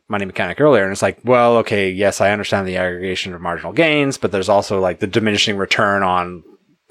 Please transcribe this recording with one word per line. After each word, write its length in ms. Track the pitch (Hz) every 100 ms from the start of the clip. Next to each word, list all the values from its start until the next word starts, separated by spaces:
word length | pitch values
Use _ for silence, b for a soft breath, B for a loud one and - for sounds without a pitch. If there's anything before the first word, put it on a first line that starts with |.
| -
Money 160 | 104
Mechanic 340 | 95 - 110 101
earlier, 220 | 147 120
and 60 | 95
it's 120 | 98
like, 180 | 98 92
well, 360 | 117 123 120 117
okay, 320 | 104 104 95
yes, 300 | 92 101 -
I 100 | 101
understand 340 | 104 98 101 95
the 120 | 92
aggregation 560 | 92 90 95 92 98
of 80 | 87
marginal 300 | 87 85 85
gains, 420 | 117 165 151 139 135
but 160 | -
there's 160 | 98 92
also, 320 | 101 - 98
like, 200 | 92 85
the 60 | 101
diminishing 520 | 113 110 104 - 101
return 440 | 95 - 104 101
on 400 | 95 90 90 90 - _ _ _ _